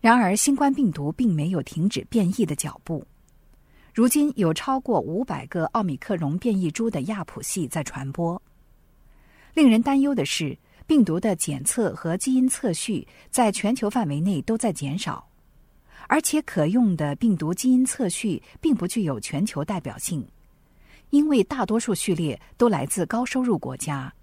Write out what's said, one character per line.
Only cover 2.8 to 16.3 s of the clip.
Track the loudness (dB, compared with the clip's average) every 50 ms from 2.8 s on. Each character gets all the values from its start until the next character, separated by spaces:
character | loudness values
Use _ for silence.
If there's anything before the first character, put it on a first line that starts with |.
| _
步。 | -8 -8 -8 -8 _ _ _ _ _ _ _ _ _ _ _ _ _ _ -20 _ -12 _
如 | 2 2
今 | 4 4 4 2 2 2
有 | 2 2 0 0
超 | 0 -2 -2 -2 -2
过 | 0 0 0 0
五 | 0 -2 -4 -4 -4
百 | -4 -6 -8 -8
个 | -8 -4 -4 -4
奥 | -2 _ -2 0
密 | 0 -4
克 | -6 -4 -4 -4
戎 | -2 -2 -2 -2
变 | -2 0 0 0 0
异 | 0 -2
株 | -2 -2 -4 -2
的 | -2 -4 -6
亚 | -6 -6 -8 -8
谱 | -12 -12 -12
系 | -10 -8 -6 -4 -4
在 | -4 -4 -6 -6
传 | -6 -8 -10 -10 -8 -6
播。 | -4 -2 -4 -4 -6 _ _ _ _ _ _ _ _ _ _ _ _ _ -20 _ _ _ _ _ _ -20 -6 2
令 | 6 6 8
人 | 8 6
担 | 4 4 2 2
忧 | 2 2 2
的 | 0 -2
是， | -2 -2 -4 -4 -4 -6 -8 _ _ _ _ -2
病 | _ 4 4 6
毒 | 4 2 0
的 | 0 0 0
检 | 0 -2 -6 -6 -4 -4
测 | -4 -2 0 0 -2 -2
和 | -4 -4 -4 -4
基 | -2 -2 0 2
因 | 2 2 2
测 | 0 0 -2 -2 -2
序 | -2 -4 -4 -4 -6 -6 -10 -20 -20 -20 -6
在 | 0 2 2 2 2
全 | 0 0 -2 0
球 | 0 -2 -2
范 | 0 0 -2 0
围 | -2 0
内 | 0 0 0 -2 0
都 | -2 -2 0
在 | 0 -2 -2
减 | -2 -4 -4 -4 -4
少， | -6 -6 -8 -10 -12 _ _ _ _ _ _ _ _ _ _ _ _ _ -20 -20 -4 0
而 | 0 0
且 | 2 2